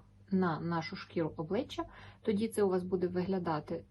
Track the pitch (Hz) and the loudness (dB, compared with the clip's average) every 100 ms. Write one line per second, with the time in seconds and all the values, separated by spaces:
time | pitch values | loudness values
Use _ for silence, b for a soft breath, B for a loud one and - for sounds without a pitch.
0 | - - - 190 180 156 165 170 160 185 | -20 -18 0 2 2 0 0 -2 -2 -8
1 | - 175 156 - 156 202 - - - B | -6 -2 -2 -2 -2 -2 -2 -4 -8 B
2 | B B 233 202 226 214 196 180 180 185 | B B 0 2 2 2 4 4 2 0
3 | 180 180 180 190 170 151 - 165 - | 2 0 0 0 0 0 -2 -8 -6